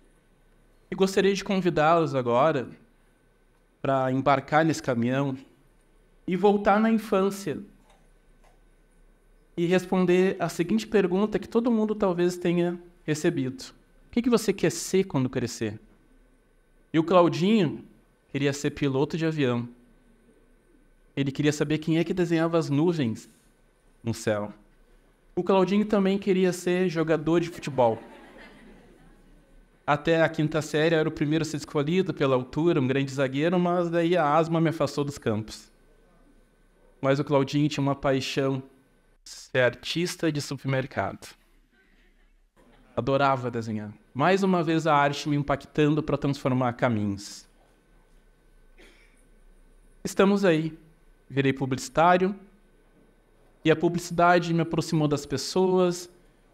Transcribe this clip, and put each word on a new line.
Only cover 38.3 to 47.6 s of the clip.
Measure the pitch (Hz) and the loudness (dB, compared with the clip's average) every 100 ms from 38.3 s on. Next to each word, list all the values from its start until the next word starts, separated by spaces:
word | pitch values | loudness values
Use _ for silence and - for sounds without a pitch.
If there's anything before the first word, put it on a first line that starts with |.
| - 135 135 - _ _ _ _ _ | -4 -2 -4 -8 _ _ _ _ _
ser | - - - 131 | -20 -20 -4 2
artista | 123 123 - 165 175 - 165 | 2 0 -6 -4 -4 -2 -2
de | 147 | -2
supermercado. | - 139 135 135 131 - 98 - - - _ _ _ _ _ _ _ _ _ _ _ _ _ _ _ - | -6 -8 -4 -4 -4 -4 -6 -8 -18 -20 _ _ _ _ _ _ _ _ _ _ _ _ _ _ _ -6
Adorava | 123 135 139 135 123 | -2 2 2 0 -2
desenhar. | 120 110 107 104 107 _ | -6 -6 -6 -8 -16 _
Mais | 123 156 190 | -2 2 2
uma | 196 180 | 2 2
vez | 165 160 160 | 2 0 2
a | 147 | 4
arte | 143 143 151 | 2 0 -2
me | 143 | -2
impactando | 143 139 - - 151 151 | 0 -4 -4 0 2 2
pra | 147 143 | 0 -2
transformar | 143 139 139 127 127 | -2 -2 -2 0 0
caminhos. | 127 131 110 104 98 - - - _ | 0 0 0 -2 -4 -10 -18 -20 _